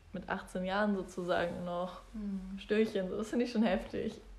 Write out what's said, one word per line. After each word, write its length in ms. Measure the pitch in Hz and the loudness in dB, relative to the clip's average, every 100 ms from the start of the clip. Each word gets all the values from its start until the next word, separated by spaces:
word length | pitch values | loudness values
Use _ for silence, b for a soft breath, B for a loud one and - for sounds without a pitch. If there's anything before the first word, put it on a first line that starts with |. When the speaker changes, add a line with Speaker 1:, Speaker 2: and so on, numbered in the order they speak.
| - | -12
Speaker 1:
mit 180 | 180 - | -10 -4
achtzehn 340 | 196 - 185 185 | -4 -2 -4 0
Jahren 300 | 196 214 196 | 2 4 2
sozusagen 680 | 180 - 175 175 175 185 180 | 0 -4 0 2 2 -2 -4
noch 360 | 175 180 - - | -2 -4 -6 -12
Speaker 2:
Mhm. 440 | 226 208 196 190 196 | -8 -4 -4 -6 -10
Speaker 1:
Stühlchen, 520 | - 214 226 202 180 | 0 4 4 2 0
so, 80 | 196 | -2
das 120 | 220 | 0
find 120 | 240 | 2
ich 80 | 240 | 2
schon 120 | 208 | 4
heftig. 560 | 220 196 - 196 214 - - | 4 4 0 -4 -4 -6 -14